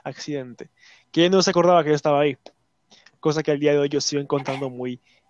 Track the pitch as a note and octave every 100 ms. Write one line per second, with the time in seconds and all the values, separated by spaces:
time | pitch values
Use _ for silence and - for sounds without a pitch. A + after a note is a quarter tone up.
0 | - C3 - C#3+ B2+ A#2+ - _ _ _
1 | _ - F3 F#3+ F3+ F3 E3+ F3 D3+ D3+
2 | D#3 C#3+ D3 C3 - _ _ _ _ _
3 | _ _ D#3+ D3+ D#3 D3 D3 C#3+ C#3+ D3
4 | - C#3+ C#3 C#3+ C3+ C3+ C3+ B2 B2+ B2
5 | _ _ _